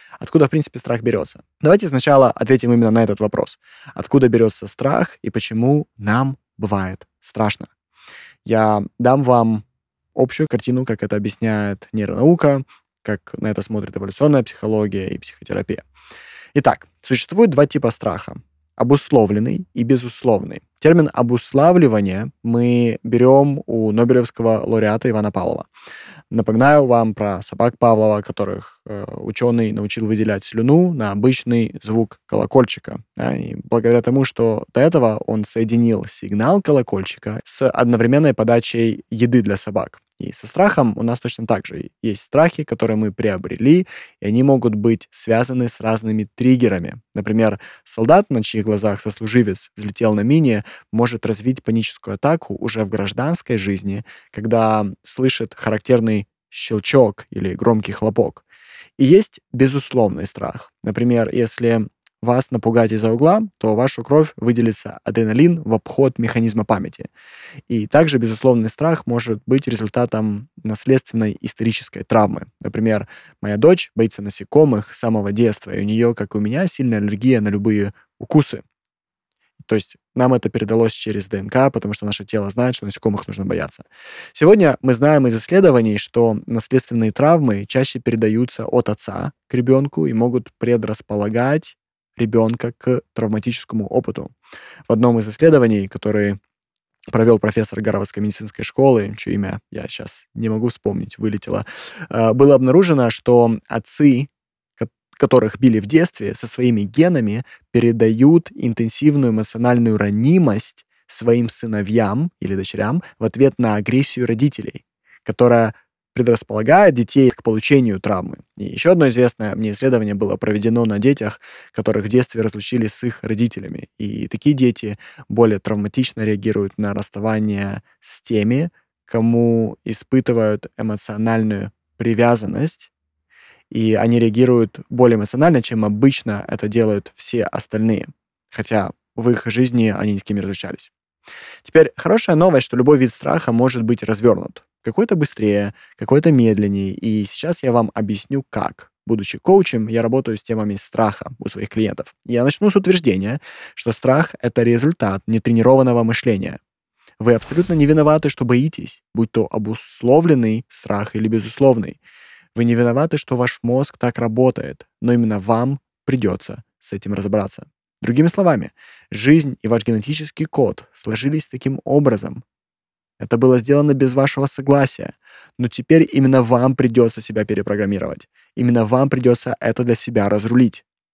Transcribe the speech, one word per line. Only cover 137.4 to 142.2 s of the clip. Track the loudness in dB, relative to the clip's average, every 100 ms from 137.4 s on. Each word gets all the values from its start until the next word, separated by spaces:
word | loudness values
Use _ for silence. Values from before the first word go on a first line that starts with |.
остальные, | -4 -6 -6 -2 0 -2 -4 -16 _ _ _
хотя | -12 -4 -2 -4 -8 _
в | -4 0
их | 0 -2
жизни | -2 0 2 0 0
они | -4
ни | -4
с |
кем | -4 -6
не |
разлучались. | -6 -8 -10 -14 -18 _ _ _ -20 -20 -20 -20
Теперь | 2 4 4 2
хорошая | 0 0